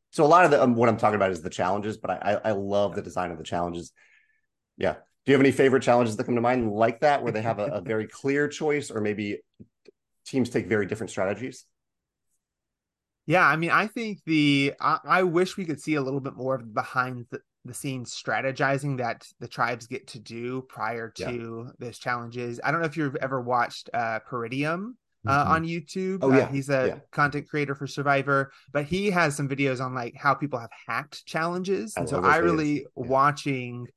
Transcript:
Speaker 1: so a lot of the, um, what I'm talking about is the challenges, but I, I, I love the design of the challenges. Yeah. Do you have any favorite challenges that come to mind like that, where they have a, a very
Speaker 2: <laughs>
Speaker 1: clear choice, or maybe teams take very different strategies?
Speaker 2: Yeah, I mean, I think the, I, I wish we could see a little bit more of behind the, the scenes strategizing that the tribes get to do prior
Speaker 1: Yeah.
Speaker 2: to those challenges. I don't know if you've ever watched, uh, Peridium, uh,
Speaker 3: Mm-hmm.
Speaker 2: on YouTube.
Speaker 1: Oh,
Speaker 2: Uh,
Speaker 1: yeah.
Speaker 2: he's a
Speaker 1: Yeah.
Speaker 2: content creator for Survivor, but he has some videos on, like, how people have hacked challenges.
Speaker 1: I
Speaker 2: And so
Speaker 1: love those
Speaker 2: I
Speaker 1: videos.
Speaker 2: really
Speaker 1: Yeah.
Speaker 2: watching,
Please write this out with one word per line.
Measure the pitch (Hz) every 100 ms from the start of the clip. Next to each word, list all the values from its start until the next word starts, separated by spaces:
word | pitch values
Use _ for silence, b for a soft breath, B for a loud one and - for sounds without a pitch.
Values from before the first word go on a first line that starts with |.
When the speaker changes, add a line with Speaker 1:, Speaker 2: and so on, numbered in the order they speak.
| _
Speaker 1:
so | -
a | 151
lot | 170 170
of |
the, | 143
um, | 131 117
what | 120
I'm | 110
talking | 113 104
about | 95
is | 87
the | 87
challenges, | - 90 101 104 104
but | -
I, | 90 101 104
I, | 110
I |
love | 101 98 101 101
the | 104
design | 87 90 87
of | 80
the |
challenges. | 80 87 87 85 82 _ b b b b b _ _ -
Yeah. | 92
Do | - _ _ -
you |
have | 135
any | 135
favorite | 120 135 127
challenges | 120 120 117 107
that | 123
come | 120
to |
mind | 120 127 113
like | 104 117 123
that, | 151 139
where | 120
they | 107
have | 113 104
a, | 104
a | 104
very | 90 110 107
Speaker 2:
<laughs> | -
Speaker 1:
clear | 139 143 147
choice, | - 156 147 113
or | 107
maybe | 104 104 104 101 - - - _ _ _ _ _ -
teams | 135 117
take | 127 92
very | 107 95
different | 107 92
strategies? | - 95 104 131 131 - _ _ _ _ _ _ _ _ _ _ _ _ _ _ _ -
Speaker 2:
Yeah, | 175 156
I | 156
mean, | 165
I | 147 214
think | 240 220 196 -
the, | 156 147 139 139 -
I, | 139 156
I | 143 175
wish | 185 165 185 -
we | 170
could | 139
see | - 151
a |
little | 135 139
bit | 135 -
more | 131 131
of | 113
behind | 117 120 127 127 127 120
the, | - _ _ 127
the |
scenes | - 143 131 117 -
strategizing | - 110 131 131 139 139 143 127
that | 117 110 - -
the | 120
tribes | - 120 120 117
get | 123 -
to | 117
do | 104 117 120 131 131
prior | - 110 117 113 -
Speaker 1:
Yeah. | -
Speaker 2:
to | 120 117 113 120 -
those | 120 104
challenges. | 123 120 117 120 120 120
I | -
don't | 165
know | 165
if | 156
you've | 147 120
ever | 131 135
watched, | 120 123 120 - -
uh, | 120 113 110
Peridium, | - 123 117 131 147 175 220 254 _ _ 135
uh, | 139
Speaker 3:
Mm-hmm. | 143
Speaker 2:
on | 160 165
YouTube. | 170 147 190 185 190
Speaker 1:
Oh, | 135
Speaker 2:
Uh, | 131
Speaker 1:
yeah. | -
Speaker 2:
he's | 139 135
a | 135 123
Speaker 1:
Yeah. | - -
Speaker 2:
content | - 143 147 -
creator | 151 139 139
for | 139
Survivor, | - 143 139 135 139 135 b b
but | 147 147
he | 185 202
has | 180 156 147
some | 139
videos | 139 139 127
on, | 131
like, | 127 120 -
how | 143
people | 135 147 123
have | 113 - -
hacked | 117 143 - -
challenges. | 160 165 180 185 196 214 -
Speaker 1:
I |
Speaker 2:
And | -
so | -
Speaker 1:
love |
those | 127
Speaker 2:
I | 160
Speaker 1:
videos. |
Speaker 2:
really | 170 160 151 143
Speaker 1:
Yeah. | - -
Speaker 2:
watching, | 120 131 143 143 147 131 123 120 120